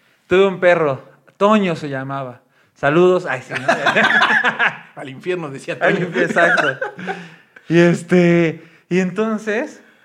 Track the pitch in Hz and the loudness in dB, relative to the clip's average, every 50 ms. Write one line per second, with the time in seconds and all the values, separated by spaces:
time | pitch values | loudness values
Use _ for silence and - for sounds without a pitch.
0 | _ _ _ _ _ _ 175 190 196 196 185 - 185 175 175 165 160 143 131 120 | _ _ _ _ _ _ 2 2 2 2 0 0 2 2 2 2 2 -2 -4 -6
1 | - - _ _ _ _ _ _ 196 208 214 214 196 180 160 139 151 143 139 131 | -10 -18 _ _ _ _ _ _ 2 4 4 2 2 0 -2 -4 -6 -8 -8 -8
2 | 135 135 139 139 135 123 117 - _ _ _ _ _ _ _ _ 147 143 151 170 | -8 -8 -10 -10 -10 -12 -14 -18 _ _ _ _ _ _ _ _ -2 2 4 4
3 | 180 180 185 175 180 139 127 127 - - - - - - - - - - - 220 | 4 4 4 2 0 -4 -6 -8 -8 -10 -10 -4 -2 -2 -2 0 -2 0 2 2
4 | 214 - - - - - 214 233 247 240 - - 233 190 - - - - _ 143 | 2 2 2 2 2 2 0 0 0 -2 -2 -2 -2 -4 -4 -6 -14 -20 _ -16
5 | 120 131 135 120 - 180 180 180 165 143 135 131 - 175 156 - 170 190 202 175 | -16 -14 -16 -10 -6 -6 -6 -4 -6 -8 -10 -12 -10 -10 -6 0 0 0 0 0
6 | 175 175 165 240 175 - - 180 170 175 - - 151 139 131 - - - - - | -2 -4 -2 -2 -2 0 2 2 2 2 2 2 0 -2 -2 -4 -8 -10 -10 -10
7 | 185 185 175 175 170 165 - - _ _ _ - _ - 160 170 175 175 170 160 | -10 -10 -10 -12 -14 -18 -20 -20 _ _ _ -20 _ 0 4 4 4 4 4 0
8 | - - 180 180 175 170 170 170 170 160 156 - - - _ _ _ _ 175 185 | -2 2 2 4 4 4 4 4 2 0 -2 -6 -14 -20 _ _ _ _ -2 -2
9 | 185 180 185 214 220 220 220 202 214 220 202 226 302 302 - - _ _ _ _ | -2 -2 -4 -4 -4 -4 -4 -6 -6 -6 -6 -4 -6 -8 -12 -18 _ _ _ _